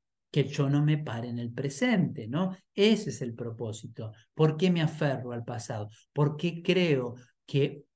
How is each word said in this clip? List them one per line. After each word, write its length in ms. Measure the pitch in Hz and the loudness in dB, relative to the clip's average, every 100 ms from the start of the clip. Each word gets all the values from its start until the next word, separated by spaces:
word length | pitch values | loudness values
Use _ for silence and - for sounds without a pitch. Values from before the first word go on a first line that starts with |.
| _ _ _ | _ _ _
que 120 | 151 | 0
yo 240 | 131 - 139 | 0 2 2
no 160 | 143 | 4
me 140 | 151 151 | 4 2
pare 300 | 147 113 120 | -2 -6 -6
en 100 | 120 | -6
el 140 | 117 | -6
presente, 760 | 120 139 - 254 208 135 - 110 | -4 -4 0 2 4 2 -2 -4
¿no? 300 | 147 190 - _ | -2 -2 -4 _
Ese 360 | - 208 214 147 | 4 4 4 0
es 120 | - | -6
el 120 | 123 | -6
propósito. 760 | 113 117 110 117 107 113 - 110 - _ | -6 -8 -6 -8 -8 -12 -12 -12 -14 _
¿Por 220 | - 156 156 | 2 2 4
qué 160 | 185 | 2
me 100 | 170 | 4
aferro 480 | 156 - 147 123 123 | 2 0 -2 -2 -4
al 140 | 120 | -8
pasado? 460 | 113 117 - 113 104 - _ | -6 -8 -6 -8 -8 -12 _
¿Por 240 | - 147 147 | 0 0 2
qué 240 | 170 165 | -4 -4
creo 540 | 170 185 175 135 120 117 - _ - | 0 2 4 2 0 -8 -18 _ -4
que 360 | 143 139 - - | 0 0 -2 -14